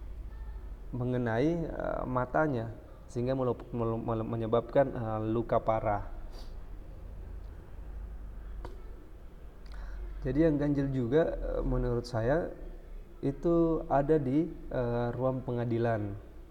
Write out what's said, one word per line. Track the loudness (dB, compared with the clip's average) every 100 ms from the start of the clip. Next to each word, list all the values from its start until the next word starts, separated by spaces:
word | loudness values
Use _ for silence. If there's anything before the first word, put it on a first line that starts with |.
| -10 -10 -10 -10 -8 -8 -10 -10 -8
mengenai, | -4 0 0 2 2 2 2 -2
eh, | -4 -2 -2 0
matanya | 0 2 2 4 2 -2 -6 -14 -16 -8
sehingga | -2 0
melu-, | 2 2 0 -2
melu-, | -2 0 0 0
melu-, | 0 0 0
menyebabkan, | 4 4 6 4 4
eh, | 2 -2 0 2
luka | 2 4 4
parah. | 4 2 2 0 0 -8 -8 -10 -10 -10 -10 -10 -10 -12 -10 -10 -10 -10 -10 -12 -12 -12 -10 -8 -8 -8 -10 -10 -10 -8 -8 -10 -10 -12 -14 -14 -16 -14 -14 -14 -12 -10 -8 -8 -8 -6
Jadi | 0 4 6
yang | 6
ganjil | 4 4 2
juga, | 2 4 4 4
eh, | 0 -2 0 2
menurut | 2 2 0 0
saya | 0 2 2 2 -6 -10 -12 -12 -14 -14 -4 -2
itu | 0 4 6 6 4 4
ada | 4 6 4
di, | 4 4 2
eh, | -2 -4 0 2 2 0 2
ruang | 0 0
pengadilan | 0 0 2 2 4 2 0 -6 -10 -14 -16